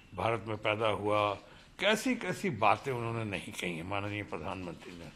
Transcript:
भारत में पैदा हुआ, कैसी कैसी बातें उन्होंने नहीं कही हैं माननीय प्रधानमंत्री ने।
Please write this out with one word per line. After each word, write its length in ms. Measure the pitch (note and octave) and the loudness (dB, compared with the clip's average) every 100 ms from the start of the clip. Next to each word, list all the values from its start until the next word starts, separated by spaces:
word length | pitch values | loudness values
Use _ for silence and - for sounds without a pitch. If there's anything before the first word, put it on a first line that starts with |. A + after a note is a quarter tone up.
| - F2+ | -12 -2
भारत 280 | G2 A#2 G#2+ | 0 0 -2
में 100 | G#2+ | -2
पैदा 300 | A2 G#2+ A2+ | 0 2 2
हुआ, 500 | G2 G2+ G#2 G#2 G2 - - - - | 2 2 4 4 0 -8 -20 -16 0
कैसी 360 | F#3+ G#3+ C4 B3 | 4 4 4 0
कैसी 340 | F#3 - G3+ | -2 -2 -2
बातें 420 | A#2 G#2+ A2 - | 4 6 4 2
उन्होंने 320 | B2 A#2 A#2 | -2 -2 -2
नहीं 300 | A2 F#2 D#2+ | -2 -2 -4
कही 240 | G#2 F#2 E2 | -6 -4 -4
हैं 60 | |
माननीय 400 | E2+ G2+ G2+ G#2 | -4 -4 -2 -4
प्रधानमंत्री 760 | G2+ F#2 D#2+ F#2 F2+ D#2+ - F2 | -4 -6 -6 -6 -6 -8 -12 -14
ने। 60 | E2+ | -14